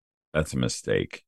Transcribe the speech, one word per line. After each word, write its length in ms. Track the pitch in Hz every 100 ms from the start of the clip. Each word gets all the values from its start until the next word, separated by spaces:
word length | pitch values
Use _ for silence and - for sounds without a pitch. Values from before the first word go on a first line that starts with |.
| _ _ _
"That's 220 | 76 78
a 40 | 65
mistake." 640 | 62 - - 50 50 -